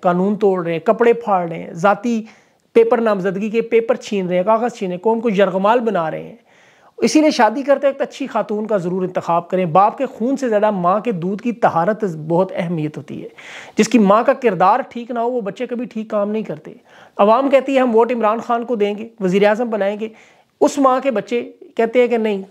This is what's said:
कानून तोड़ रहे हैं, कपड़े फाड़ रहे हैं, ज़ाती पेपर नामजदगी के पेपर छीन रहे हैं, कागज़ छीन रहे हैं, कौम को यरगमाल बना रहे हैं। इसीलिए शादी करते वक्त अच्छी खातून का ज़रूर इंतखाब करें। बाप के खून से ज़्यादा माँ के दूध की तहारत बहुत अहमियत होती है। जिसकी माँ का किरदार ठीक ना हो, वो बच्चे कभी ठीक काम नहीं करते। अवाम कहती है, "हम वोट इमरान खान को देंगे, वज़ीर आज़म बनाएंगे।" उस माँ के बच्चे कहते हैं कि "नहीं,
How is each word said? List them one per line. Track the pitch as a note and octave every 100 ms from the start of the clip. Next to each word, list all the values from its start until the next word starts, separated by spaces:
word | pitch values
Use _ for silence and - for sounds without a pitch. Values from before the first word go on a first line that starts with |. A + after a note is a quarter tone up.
कानून | F3+ F3 F#3+ G#3
तोड़ | G3+ F#3 E3+
रहे |
हैं, | E3
कपड़े | F#3+ G#3 A#3
फाड़ | A#3 A3 F#3+ F3
रहे | E3
हैं, | F3+
ज़ाती | F3+ G3 G3+ A#3+ A3+ A3 - _ _ _
पेपर | A#3 A3+ A#3
नामजदगी | A3+ G3+ F#3+ F#3+ G#3+
के | A3+
पेपर | A3+ A3+ A3+ A#3+
छीन | - G3+ F3+
रहे | F3+
हैं, | F#3
कागज़ | A3 A#3+
छीन | A#3 F#3+
रहे | F3+
हैं, |
कौम | A3 A3+
को | A#3
यरगमाल | G3 F#3+ F#3 G3 B3
बना | A3+ F#3 D#3+
रहे | D#3
हैं। | D#3+ A3 _ _ _ _ _ -
इसीलिए | A3+ D#4 D4+
शादी | - G#3+ A3+
करते | C4+ C4+ C#4
वक्त | C#4
अच्छी | C4+ - C4+
खातून | A3 G#3 G#3 G#3+
का | G#3
ज़रूर | F3 F#3+
इंतखाब | F#3 F#3 - E3+ E3+
करें। | F#3 F3+
बाप | E3 G#3 A#3
के | B3+
खून | - A#3 C#4
से | B3+
ज़्यादा | G#3 G#3+
माँ | G3 F3 G#3
के | A#3+
दूध | F#3 F3+ G3
की | A#3+
तहारत | A3 F3+ E3 E3+ - G3+
बहुत | D#3+ D3+ E3+ F#3+
अहमियत | - E3+ E3+ D3+ D3+
होती | - -
है। | - - - - - -
जिसकी | G#3+ A#3+
माँ | G3 G#3+
का | B3
किरदार | C4+ A#3 F3+ F#3 A#3+
ठीक | C4 A#3+ A#3
ना | A#3+
हो, | A#3
वो | B3
बच्चे | G3 G3 B3
कभी | A#3+ B3
ठीक | A3 A3
काम | G#3+ G3+
नहीं | G#3+
करते। | G#3 D3 - - _ - - -
अवाम | G3+ A#3 C#4
कहती | C4+ C4 C4+
है, |
"हम | B3+
वोट | A3 A#3
इमरान | A#3+ G#3+ A3+
खान | - A#3
को | A#3 A#3
देंगे, | G3+ G#3 A3+ -
वज़ीर | F#3 F#3+ G#3
आज़म | G#3+ A#3+
बनाएंगे।" | G#3+ G3 G#3 A3 - _ _ _ -
उस | C#4+ C#4+
माँ | C4 B3+
के | C#4
बच्चे | G#3+ F#3+ A#3+ B3+ - - -
कहते | A3+ B3
हैं | A#3+
कि | A3+
"नहीं, | A3 G3 G3